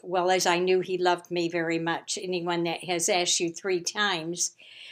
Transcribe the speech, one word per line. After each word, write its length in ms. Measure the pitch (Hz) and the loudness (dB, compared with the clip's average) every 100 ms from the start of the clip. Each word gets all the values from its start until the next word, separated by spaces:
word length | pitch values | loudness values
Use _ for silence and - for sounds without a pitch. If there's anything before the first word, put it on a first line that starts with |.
well 300 | 185 180 180 | -2 0 4
as 140 | 185 185 | 4 4
I 100 | 175 | 2
knew 200 | 185 185 | 4 2
he 180 | 180 185 | 2 0
loved 320 | 180 175 - | 2 2 -2
me 180 | 175 170 | -2 0
very 300 | 170 165 165 | 0 0 0
much. 380 | 165 165 - - | 0 -4 -4 -8
Anyone 420 | 185 180 170 170 | -4 -4 -2 0
that 200 | 170 165 156 | 0 -2 -4
has 220 | 175 185 | -2 0
asked 320 | 185 175 - | 2 2 0
you 120 | 175 | 0
three 280 | 165 196 180 | -4 -2 -2
times, 760 | 175 214 208 175 160 175 - - - - - | -2 -2 0 0 -4 -4 -4 -6 -20 -20 -18